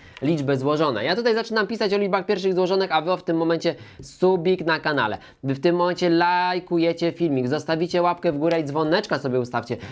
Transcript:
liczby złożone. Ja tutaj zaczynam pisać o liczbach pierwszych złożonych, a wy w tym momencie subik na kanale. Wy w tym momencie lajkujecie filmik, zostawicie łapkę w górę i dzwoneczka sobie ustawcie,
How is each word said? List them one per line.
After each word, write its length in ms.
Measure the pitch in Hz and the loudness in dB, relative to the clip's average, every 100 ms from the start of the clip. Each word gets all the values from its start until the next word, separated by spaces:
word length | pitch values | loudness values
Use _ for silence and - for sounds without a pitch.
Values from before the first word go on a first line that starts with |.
| - - | -16 -6
liczby 340 | 135 165 135 139 | -2 0 0 0
złożone. 480 | 135 151 156 110 | 0 0 0 0
Ja 120 | 131 190 | -2 -2
tutaj 180 | 240 | 0
zaczynam 320 | 226 226 220 196 | 0 0 -2 -2
pisać 280 | 220 214 | -2 0
o 40 | 202 | 0
liczbach 280 | 202 190 180 | 0 -2 0
pierwszych 280 | 202 190 | 0 0
złożonych, 380 | 180 180 190 185 | 0 2 2 2
a 80 | 160 | 0
wy 140 | 156 180 | 0 -4
w 60 | |
tym 140 | - 165 | 0 0
momencie 380 | 165 165 170 147 - - | 2 0 -2 -4 -10 -20
subik 640 | - - 185 185 170 185 165 | -16 0 2 2 2 0 0
na 140 | 156 | 0
kanale. 380 | 156 143 110 98 - - | 0 0 0 -4 -12 -10
Wy 120 | 131 | -6
w 60 | 135 | 0
tym 160 | 175 175 | 2 2
momencie 340 | 175 175 180 | 0 2 2
lajkujecie 1000 | 165 175 180 180 180 180 170 165 165 170 | 4 2 2 0 -2 -2 0 0 2 -2
filmik, 360 | 165 170 135 123 | 0 0 0 0
zostawicie 540 | 151 147 160 170 175 | -2 -2 -2 0 2
łapkę 300 | 175 175 175 | 2 2 -2
w 60 | 143 | 0
górę 220 | 165 165 | 2 0
i 40 | |
dzwoneczka 540 | 143 147 156 170 - 147 | 0 -2 0 0 0 -4
sobie 220 | 135 127 | 0 -2
ustawcie, 360 | 120 120 117 113 - | -2 -4 -6 -8 -8